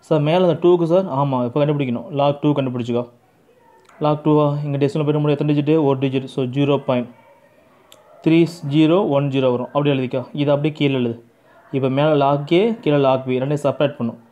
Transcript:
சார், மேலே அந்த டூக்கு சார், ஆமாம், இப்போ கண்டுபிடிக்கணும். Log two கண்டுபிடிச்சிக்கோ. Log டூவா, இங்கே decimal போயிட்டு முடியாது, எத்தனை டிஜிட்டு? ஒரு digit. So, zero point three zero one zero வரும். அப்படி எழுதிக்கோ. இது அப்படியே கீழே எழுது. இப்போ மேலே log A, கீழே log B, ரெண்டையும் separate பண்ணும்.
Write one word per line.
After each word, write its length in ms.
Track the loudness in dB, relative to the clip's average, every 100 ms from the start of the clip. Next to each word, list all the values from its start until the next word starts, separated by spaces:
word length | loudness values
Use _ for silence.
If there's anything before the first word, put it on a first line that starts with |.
| _
சார், 160 | 0 2
மேலே 140 | 2 2
அந்த 100 | 2
டூக்கு 240 | 4 4 2
சார், 160 | 0 0 -2
ஆமாம், 220 | -2 -2 -2
இப்போ 120 | 0
கண்டுபிடிக்கணும். 440 | 0 0 -2 -4 -6 -2
Log 180 | 0 0
two 80 | 0 0
கண்டுபிடிச்சிக்கோ. 440 | -2 -6 -4 -4 -4 _ _ _ _ _ _ _ _ -6
Log 180 | -2 -2 2
டூவா, 200 | 2 2 -2 -4
இங்கே 140 | -2
decimal 200 | -2 0 -2
போயிட்டு 160 | 0
முடியாது, 140 | 0 0
எத்தனை 120 | 0
டிஜிட்டு? 240 | 0 2 2 2
ஒரு 100 | 0
digit. 240 | 0 -2 -6 -6
So, 80 | -4 -2
zero 200 | 0 0 0
point 220 | -4 -4 -14 _ _ _ _ _ _ _ -20 _ -4 2
three 120 | 4 2 -2 -2
zero 240 | 2 4 4 2 0
one 100 | 0
zero 160 | 0 0 0
வரும். 140 | -2
அப்படி 200 | -2 0 0
எழுதிக்கோ. 260 | -2 -6 -8 -4
இது 60 | 0
அப்படியே 200 | 0 0 0
கீழே 160 | 0 0
எழுது. 140 | -2 -4 -14 _ _ _ _ -4
இப்போ 140 | -2 0
மேலே 160 | 2 2
log 320 | 2 0 0 0
A, 40 | 0 -2
கீழே 160 | 0 2 2
log 200 | 0 -2
B, 120 | -4
ரெண்டையும் 200 | -2 -2 -2
separate 320 | 0 -2 -2
பண்ணும். 180 | -6 -8 -20